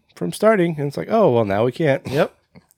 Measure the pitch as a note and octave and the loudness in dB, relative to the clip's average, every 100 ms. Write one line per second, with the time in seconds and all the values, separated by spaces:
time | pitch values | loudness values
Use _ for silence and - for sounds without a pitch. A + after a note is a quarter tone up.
0 | _ - F3 - G#3+ A3 E3+ D3+ C#3+ - | _ -10 -8 0 2 2 0 -2 -6 -6
1 | - A3 F#3 A#2+ G#2 G2 B2 - D#3+ C3+ | -4 2 2 2 2 0 0 0 0 0
2 | - C3+ G#3 - _ _ _ | -2 -2 -2 -6 _ _ _